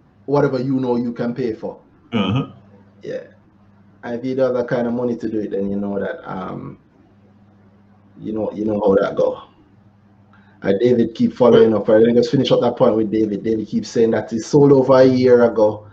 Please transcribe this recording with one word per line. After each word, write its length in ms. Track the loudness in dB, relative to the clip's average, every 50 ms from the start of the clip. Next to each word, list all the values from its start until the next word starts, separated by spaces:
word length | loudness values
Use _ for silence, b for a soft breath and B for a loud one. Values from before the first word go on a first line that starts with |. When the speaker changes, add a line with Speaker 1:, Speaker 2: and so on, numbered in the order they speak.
| _ _ _ _ _
Speaker 1:
whatever 340 | -4 -2 0 0 0 -2 -4
you 180 | -4 -4 -4 -4
know 160 | -2 -2 -4
you 160 | -4 -4 -6 -6
can 200 | -6 -8 -8 -6
pay 200 | -6 -6 -6 -8
for. 260 | -8 -10 -14 -14 -14 _ _ _ _ _ _ -6
Speaker 2:
Uh-huh. 360 | -4 -2 -2 -2 -4 -4 -6 -10 -20 _ _ -20 -20 _ _ _ _ -14
Speaker 1:
Yeah. 200 | -12 -12 -12 -12 -16 _ _ _ _ _ _ _ _ _ _ _ _ _ _ -14
And 160 | -12 -10 -8
if 60 | -8
you 100 | -6 -4
don't 200 | -2 -2 -2 0
have 120 | -2 -4
that 20 | -4 -4
kind 120 | -4 -4
of 60 | -4 -4
money 220 | -4 -4 -4 -6
to 120 | -6 -8 -6
do 120 | -6 -6
it, 100 | -6 -6 -6
then 180 | -6 -4 -4
you 60 | -4
know 220 | -6 -6 -6 -6 -6
that, 220 | -6 -8 -8 -10 -12 -14
um, 480 | -12 -12 -12 -12 -12 -14 -14 -16 -18 -20 _ _ _ _ _ _ _ _ _ _ _ _ _ _ _ _ _ _ _ _ _ _ _ _ _ _ _ -16
you 140 | -12 -10 -8
know, 180 | -6 -6 -6 -6
you 120 | -6 -4
know 160 | -4 -4 -2
how 140 | 0 2 2
that 180 | 2 0 -2 -2
go. 260 | -2 -2 -2 -2 -6 -12 -20 _ _ _ _ _ _ _ _ _ _ _ _ _ _ _ _ b b b b b b -4
And 160 | -2 0 2
David 340 | 2 2 2 2 0 -2 -2
keep 180 | -2 -2 -2 0
following 400 | 2 4 4 6 6 6 4 2
up. 140 | 0 0 2
Let 140 | 4 4 4
me 100 | 4 4
just 160 | 2 2 2
finish 200 | 0 0 0 2 2
up 80 | 2
that 160 | 0 0 0
point 200 | 2 2 2 2
with 140 | 0 -2 -2
David. 320 | -2 -2 -2 -2 -4 -4 -4
David 240 | -4 -4 -4 -4 -6
keeps 200 | -6 -6 -6 -4
saying 220 | -2 0 0 2 0
that 200 | -2 -4 -6 -8
it's 140 | -8 -4
sold 260 | 0 4 4 6 6 6
over 260 | 6 4 4 6 6
a 40 | 6
year 400 | 6 4 4 4 6 6 6 6
ago. 420 | 4 4 4 2 2 0 -2 B B